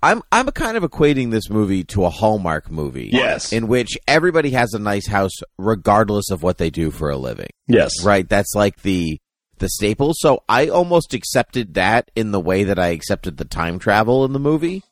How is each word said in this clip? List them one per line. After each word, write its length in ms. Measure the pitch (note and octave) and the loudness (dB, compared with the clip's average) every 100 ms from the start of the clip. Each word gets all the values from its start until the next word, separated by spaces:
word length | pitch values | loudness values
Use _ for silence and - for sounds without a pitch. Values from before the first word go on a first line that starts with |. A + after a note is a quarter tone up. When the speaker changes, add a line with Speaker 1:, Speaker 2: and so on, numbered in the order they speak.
Speaker 1:
I'm, 200 | D3 G#3+ - | 2 0 2
I'm 160 | A3 C4 | 0 0
kind 260 | - C#4+ A3+ | -2 -4 -2
of 60 | |
equating 460 | F3 - D3 C#3 B2 | -4 2 2 4 0
this 180 | A2 - | -2 -2
movie 340 | G#2+ G#2 F#2+ F2 | 0 0 0 -2
to 200 | G2 F2+ | 0 0
a 40 | |
Hallmark 600 | D#2+ G#2+ G#2+ F2+ D#2 - | 2 0 0 -2 -4 -6
movie. 380 | D#2+ D2 C2 A1 | -6 -6 -6 -2
Speaker 2:
Yes. 400 | B2+ B2 - - | -2 0 -4 -4
Speaker 1:
In 160 | A2+ A2+ | -4 0
which 300 | B2 A#2 - - | 0 0 -6 0
everybody 440 | D3 F3 E3 C#3+ | 2 2 2 0
has 220 | B2+ A#2+ | 0 0
a 60 | G#2+ | -2
nice 280 | G#2 G2+ G2 | -2 -4 -2
house 260 | G2+ G2 - - _ | 0 0 -4 -18 _
regardless 760 | F#2+ A2 E2+ G#2 G#2+ G#2 F#2+ | -2 0 4 4 4 0 -2
of 100 | F#2 | -2
what 160 | E2+ F2+ | -2 0
they 120 | E2 | -2
do 200 | D#2 D#2+ | -2 -4
for 200 | D2+ D2+ | -2 -4
a 80 | C#2 | -4
living. 320 | B1+ G1+ G1+ - - | -6 -10 -12 -16 2
Speaker 2:
Yes. 360 | A#2 D2+ - | 2 2 0
Speaker 1:
Right? 240 | F#2 G2 F#2 | 2 2 2
That's 280 | G2+ G2+ G#2 | 0 0 0
like 260 | G#2 - | 0 0
the, 380 | - F#2 E2 D#2 _ _ _ _ | -2 -2 -2 -6 _ _ _ _
the 100 | F#2 | -6
staple. 440 | - G#2 G#2+ C#3+ E3 | -2 -2 0 0 2
So 280 | D#3 C3 _ | 2 2 _
I 220 | A#2 D3+ | 2 2
almost 440 | - F3 F3 - | 2 2 2 0
accepted 600 | A#2+ - C3 A#2+ B2+ G#2+ | -8 -2 -2 0 -4 -4
that 380 | D#2+ F#2 A#2 - - | 0 2 2 0 -4
in 160 | A2 | -2
the 80 | G2+ | -2
way 240 | E2+ F#2 | 0 0
that 160 | G2+ F#2+ | 2 0
I 80 | F2 | 0
accepted 480 | E2+ - G2 - D2 | -2 -4 -4 -4 -10
the 80 | D#2 | -10
time 320 | - E2+ F2 | -6 -4 -4
travel 460 | - G#2 A2 B2+ | 0 2 2 2
in 80 | C3+ | 0
the 80 | C#3 | 0
movie. 440 | C#3+ D#3 E3+ F#3 - | 0 0 -2 -6 -12